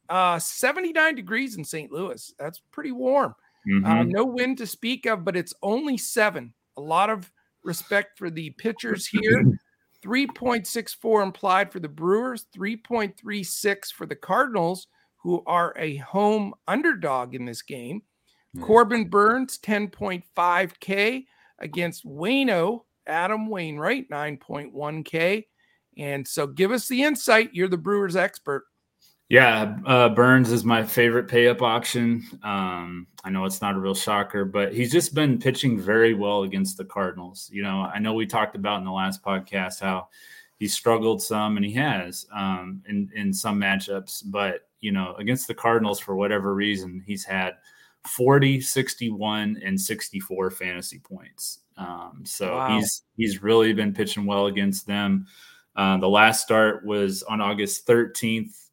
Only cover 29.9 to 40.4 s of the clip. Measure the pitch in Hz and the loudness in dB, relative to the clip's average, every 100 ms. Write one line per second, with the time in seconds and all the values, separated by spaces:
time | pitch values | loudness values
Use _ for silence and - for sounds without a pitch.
29.9 | 127 117 110 127 131 117 120 110 113 110 | 8 8 8 8 8 6 2 4 2 2
30.9 | 123 117 120 - 120 120 120 120 117 - | 4 4 4 2 6 6 6 2 0 -2
31.9 | 123 117 117 - 92 104 98 92 87 87 | 0 0 -2 -6 -12 -6 -4 -4 -6 -10
32.9 | 90 87 - 95 95 95 95 104 95 98 | -12 -14 -14 -6 -2 -2 -2 -2 0 -2
33.9 | 95 - 104 101 104 95 101 98 117 123 | -2 0 0 0 -2 -2 -2 -2 -2 2
34.9 | 165 - 147 147 120 135 127 135 107 92 | 2 2 2 2 2 0 0 0 0 2
35.9 | 110 113 101 101 101 98 98 95 - 95 | 4 4 4 0 0 0 -2 -2 -4 -8
36.9 | 101 92 87 87 98 - 101 101 95 90 | -4 -4 -6 -14 -16 -14 -8 -4 -4 -4
37.9 | 101 110 113 104 113 104 101 104 101 95 | -4 -2 -2 -2 -2 -2 -2 -4 -4 -4
38.9 | 95 95 95 101 95 95 98 92 - 95 | -4 -4 -4 -4 -4 -4 -6 -6 -4 -4
39.9 | 92 - - - - | -4 -8 -20 -20 -20